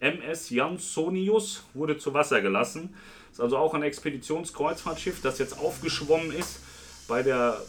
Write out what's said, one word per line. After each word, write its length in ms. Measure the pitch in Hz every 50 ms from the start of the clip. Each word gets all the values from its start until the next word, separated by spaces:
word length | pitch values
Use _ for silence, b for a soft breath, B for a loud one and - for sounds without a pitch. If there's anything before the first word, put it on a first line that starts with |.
M 200 | 147 147 165 180
S 300 | 120 151 165 160 - -
Jansonius 1120 | 123 123 143 165 180 180 - - - 160 160 175 190 185 190 202 220 220 208 - - - - -
wurde 240 | - 135 156 151 147
zu 160 | 147 - 143
Wasser 300 | 135 147 151 - 135 107
gelassen. 520 | 98 95 95 104 120 - - 160 170 185 B B B B B B B B
Ist 80 | - -
also 160 | 120 120 135
auch 160 | 135 156 156
ein 100 | 156 147
Expeditionskreuzfahrtschiff, 1400 | 151 147 147 - - 156 139 123 - - 156 165 160 - - - 185 208 - - - 170 156 - - 185 175 -
das 160 | - 135 131 -
jetzt 200 | 135 - - -
aufgeschwommen 720 | 147 170 170 - - 156 - - 156 147 160 160 165 156
ist 300 | 143 170 180 - - - B B B B B B B B B -
bei 140 | 117 127
der 360 | 131 135 127 123 120 120 110 - -